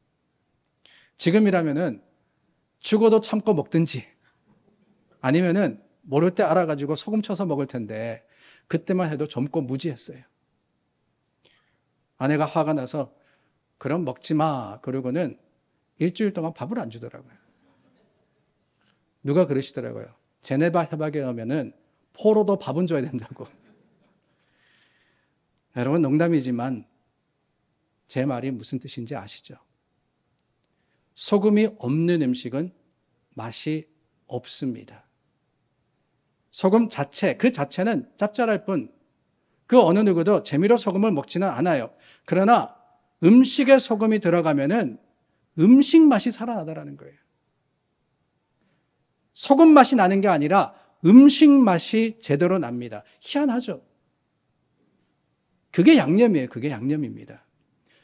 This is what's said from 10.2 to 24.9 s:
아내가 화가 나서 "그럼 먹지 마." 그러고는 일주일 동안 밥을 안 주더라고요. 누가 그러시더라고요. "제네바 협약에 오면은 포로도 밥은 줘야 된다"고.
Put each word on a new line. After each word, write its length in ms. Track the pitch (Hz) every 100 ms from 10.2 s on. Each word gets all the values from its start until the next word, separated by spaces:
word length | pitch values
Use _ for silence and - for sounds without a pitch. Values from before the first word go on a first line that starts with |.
| _ _ _ _ _ _ _ _ _ _ _ _ _ _ _ _ _ _ _ -
아내가 280 | 135 151 151
화가 280 | 165 151
나서 400 | 151 127 151 127 _ _ _ _ _ _ _
"그럼 280 | 131 160 156
먹지 280 | 127 -
마." 460 | 156 156 139 107 107
그러고는 560 | - 131 127 139 160 104 _ _ _ _ _ -
일주일 360 | 165 180 208
동안 200 | 190 165
밥을 260 | 160 131 247
안 100 | -
주더라고요. 440 | 113 120 - 127 _ _ _ _ _ _ _ _ _ _ _ _ _ _ _ _ _ _ _
누가 220 | 143 143 180
그러시더라고요. 720 | 135 135 - 117 113 107 _ _ _
"제네바 440 | - 135 170 170 160
협약에 360 | 156 156 151
오면은 520 | 131 117 113 151 113 - _ _ _
포로도 440 | - 208 214 202 196
밥은 300 | - 139 180
줘야 140 | 160
된다"고. 440 | 127 123 113 - 127 _ _ _ _ _ _ _ _ _ _ _ _ _ _